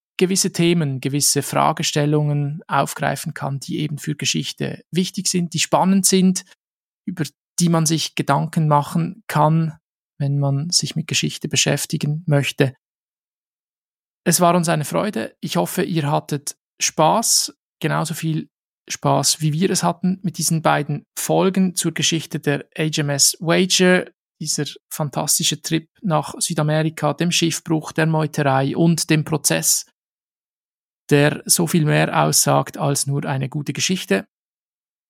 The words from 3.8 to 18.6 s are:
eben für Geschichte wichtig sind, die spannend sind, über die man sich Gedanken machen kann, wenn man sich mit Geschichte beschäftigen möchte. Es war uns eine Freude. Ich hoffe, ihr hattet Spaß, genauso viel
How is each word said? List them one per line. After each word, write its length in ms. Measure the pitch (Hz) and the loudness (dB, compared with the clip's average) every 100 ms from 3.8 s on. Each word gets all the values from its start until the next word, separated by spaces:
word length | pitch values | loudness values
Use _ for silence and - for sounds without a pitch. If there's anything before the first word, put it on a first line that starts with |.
eben 180 | 151 143 | -4 -6
für 160 | - | -8
Geschichte 680 | 143 135 156 - - 139 - _ | -4 -4 -4 -4 -6 -8 -8 _
wichtig 360 | 165 185 - 185 | -4 -2 -4 -4
sind, 260 | 180 170 | -2 -2
die 60 | 151 | -4
spannend 480 | - 151 175 196 185 | 0 2 4 2 4
sind, 380 | 190 185 185 - _ _ _ _ _ - | 4 4 2 -4 _ _ _ _ _ -10
über 180 | 175 147 - _ - | -6 -8 -10 _ 0
die 100 | 175 | 2
man 160 | 165 | 4
sich 300 | 156 156 - | 2 0 -2
Gedanken 540 | - 151 143 160 170 156 | -4 0 0 0 0 2
machen 540 | 147 143 170 165 - - | 2 2 -2 -2 -6 -4
kann, 500 | 151 151 160 160 - _ _ _ - | 2 4 4 0 -4 _ _ _ -4
wenn 200 | 139 143 | -2 0
man 320 | 139 139 165 | 0 0 0
sich 260 | - 156 - | -2 -2 -4
mit 100 | - | -4
Geschichte 400 | - 151 - - | -2 -2 -4 -4
beschäftigen 760 | 135 151 143 - 156 147 151 175 | 0 0 0 -2 -4 -2 -2 2
möchte. 480 | 143 131 - 135 - _ _ _ _ _ _ _ _ _ _ _ _ _ _ | 2 2 0 0 -2 _ _ _ _ _ _ _ _ _ _ _ _ _ _
Es 160 | - 175 | -2 4
war 140 | 175 | 4
uns 140 | 175 165 | 4 2
eine 160 | 156 | 0
Freude. 520 | 143 170 202 - - _ | -2 -2 -2 -4 -8 _
Ich 160 | 175 175 | -4 -2
hoffe, 260 | 175 - | -2 -2
ihr 260 | - 160 143 | -2 -2 0
hattet 460 | 156 - 147 - - _ - | -2 -2 -8 -8 -14 _ -6
Spaß, 760 | - - 160 202 226 - - - _ - | -2 2 2 2 2 0 -2 -8 _ -6
genauso 340 | 156 151 160 | -2 -2 -4
viel 340 | 160 165 156 - _ | -4 -4 -4 -6 _